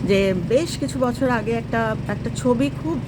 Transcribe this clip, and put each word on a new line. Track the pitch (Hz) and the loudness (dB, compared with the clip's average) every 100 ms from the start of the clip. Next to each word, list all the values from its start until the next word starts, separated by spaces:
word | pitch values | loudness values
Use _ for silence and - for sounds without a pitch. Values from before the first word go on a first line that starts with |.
| 139 | 4
যে | 196 196 190 175 | 4 4 2 2
বেশ | 233 339 - | 2 2 -2
কিছু | 277 269 | -4 0
বছর | 247 233 262 | -2 0 0
আগে | 240 208 | 0 0
একটা, | 233 226 233 226 214 - | -2 -2 0 0 -2 -4
একটা | 208 233 233 | -4 -4 -2
ছবি | 254 240 277 - | 0 2 2 -2
খুব | 311 330 | -4 -4